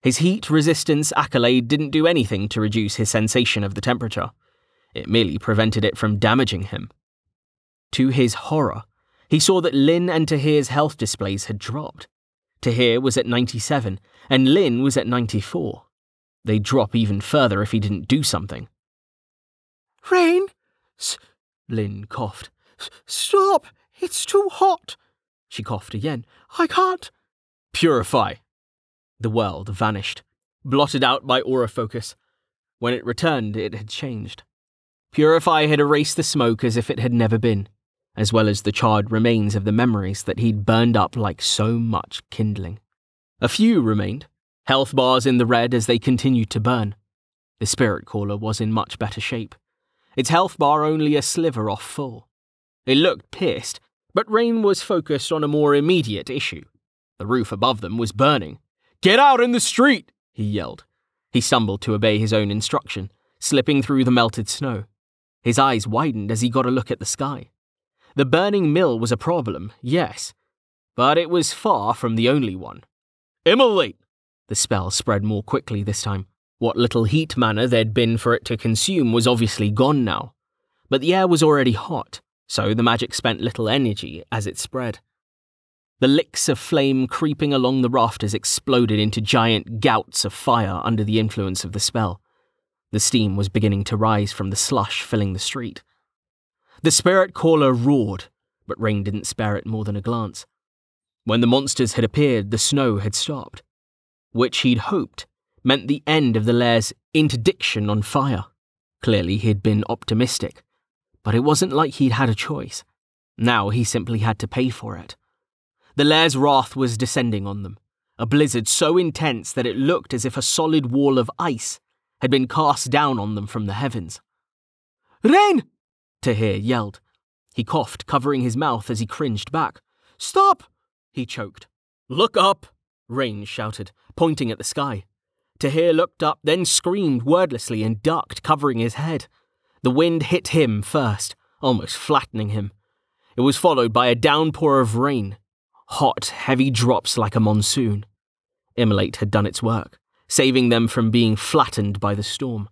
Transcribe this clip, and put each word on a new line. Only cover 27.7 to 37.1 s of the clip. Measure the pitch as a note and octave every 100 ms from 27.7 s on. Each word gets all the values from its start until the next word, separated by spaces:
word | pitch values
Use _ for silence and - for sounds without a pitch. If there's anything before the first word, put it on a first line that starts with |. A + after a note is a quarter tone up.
"Purify!" | - E3+ C3 F#2 C3+ G2 - _ _ _ _ _ _ _ _
The | A#2
world | A2 G#2 D#2+ G#2
vanished, | F#2+ A2 G2+ - - _ _ _ _
blotted | C#3 C#3 D3 C#3
out | C3 C3+ C3+
by | B2+
aura | B2+ C3 A2+
focus. | - G#2+ A#2 - - _ _ _ _ _ _
When | A#2
it | B2
returned, | - A#2+ E3 C#3+ G#2+ G#2
it | G2
had | G#2 G#2+
changed. | - C#3 A2+ F#2 - _ _ _ _ _ _ _
Purify | - D3+ E3 F3 D#3 D3+
had | D3
erased | C#3+ D3 D3 -
the |
smoke | D3+ D3+ A#2+ A2+
as | B2 A2+
if | -
it | C#3
had | A#2+